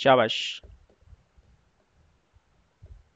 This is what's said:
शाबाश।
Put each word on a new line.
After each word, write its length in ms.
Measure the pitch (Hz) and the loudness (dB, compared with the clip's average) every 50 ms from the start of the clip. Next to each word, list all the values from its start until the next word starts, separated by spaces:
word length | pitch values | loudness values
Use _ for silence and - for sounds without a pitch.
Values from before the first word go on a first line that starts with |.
शाबाश। 640 | - 139 131 123 110 113 - - - - - - - - - - _ _ _ _ _ - - - _ _ _ - _ _ _ _ _ _ _ _ _ _ _ _ _ _ _ _ _ _ _ _ _ _ _ _ _ _ _ _ - - - - - _ _ | 2 4 4 4 2 0 -4 -8 -10 -12 -14 -16 -18 -20 -20 -20 _ _ _ _ _ -20 -20 -20 _ _ _ -20 _ _ _ _ _ _ _ _ _ _ _ _ _ _ _ _ _ _ _ _ _ _ _ _ _ _ _ _ -20 -20 -20 -20 -20 _ _